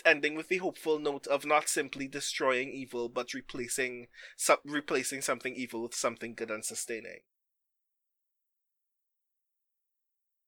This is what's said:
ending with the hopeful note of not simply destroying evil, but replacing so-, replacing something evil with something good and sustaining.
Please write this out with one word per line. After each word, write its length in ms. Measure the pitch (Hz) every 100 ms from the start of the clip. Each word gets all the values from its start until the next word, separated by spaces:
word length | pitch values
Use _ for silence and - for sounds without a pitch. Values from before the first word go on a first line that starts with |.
| 165
ending 280 | 151 147
with 140 | 156 -
the 100 | 185
hopeful 400 | 180 - 160 151
note 280 | 147 139 156
of 180 | 143
not 240 | 147 151 -
simply 400 | 160 139 139 135
destroying 600 | 143 - - 135 127 135
evil, 400 | 135 127 120 120
but 240 | 131 -
replacing 720 | 262 - 135 120 - 127 120 120 - -
so-, 260 | - - 147
replacing 560 | 143 147 - 143 127 135
something 340 | 135 123 127
evil 280 | 123 120 117
with 120 | 117
something 400 | - 123 113 117
good 160 | 113 110
and 140 | 110
sustaining. 540 | - 113 - 110 90 87 _ _ _ _ _ _ _ _ _ _ _ _ _ _ _ _ _ _ _ _ _ _ _ _ _ _ _ _ _ _ _ _